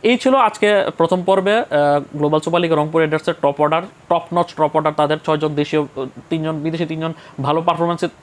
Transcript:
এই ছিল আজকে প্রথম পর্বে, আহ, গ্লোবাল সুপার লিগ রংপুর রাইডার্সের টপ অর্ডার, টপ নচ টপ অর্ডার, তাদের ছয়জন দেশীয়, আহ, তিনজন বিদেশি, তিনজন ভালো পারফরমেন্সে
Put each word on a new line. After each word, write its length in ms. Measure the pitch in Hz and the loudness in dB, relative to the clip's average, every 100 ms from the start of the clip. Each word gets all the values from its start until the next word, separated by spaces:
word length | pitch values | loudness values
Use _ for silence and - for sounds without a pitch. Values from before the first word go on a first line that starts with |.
এই 140 | 220 247 | 2 2
ছিল 120 | 262 | 2
আজকে 340 | 269 220 - 208 208 - - | 4 2 2 2 2 0 0
প্রথম 260 | 165 180 | 0 2
পর্বে, 320 | 180 190 190 220 | 2 2 2 0
আহ, 80 | - 147 147 147 - 147 | 0 2 2 2 -2 -4
গ্লোবাল 220 | 147 156 | 0 0
সুপার 200 | 165 170 | 0 0
লিগ 120 | 170 | 2
রংপুর 280 | 156 156 165 | 0 2 0
রাইডার্সের 340 | 160 156 - 160 | 0 0 -4 0
টপ 120 | 143 143 | -2 2
অর্ডার, 240 | 147 160 190 - - | 0 0 -4 -18 -2
টপ 120 | 170 - | -2 0
নচ 140 | 175 165 - | -2 -2 0
টপ 140 | 151 | 0
অর্ডার, 180 | 156 151 151 | 2 0 0
তাদের 220 | 147 156 - | 0 0 -2
ছয়জন 280 | 156 151 | -2 -2
দেশীয়, 280 | 147 143 151 | -2 -2 -2
আহ, 240 | 147 135 131 - - | -2 -6 -10 -12 -6
তিনজন 260 | 160 156 160 | -4 -4 -4
বিদেশি, 220 | 156 160 160 | -4 -4 -6
তিনজন 260 | 160 160 156 - - | -4 -6 -8 -14 -6
ভালো 220 | 139 160 | -2 0
পারফরমেন্সে 460 | 165 160 170 170 175 - | 0 0 -2 -2 -4 -6